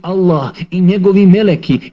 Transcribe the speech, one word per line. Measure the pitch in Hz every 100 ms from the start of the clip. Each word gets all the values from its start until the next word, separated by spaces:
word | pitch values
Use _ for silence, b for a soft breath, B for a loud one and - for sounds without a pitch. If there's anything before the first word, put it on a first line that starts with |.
Allah | 165 190 180 156 135 - 165
i | 180
njegovi | 180 202 190 190 196
meleki, | 196 208 170 - - B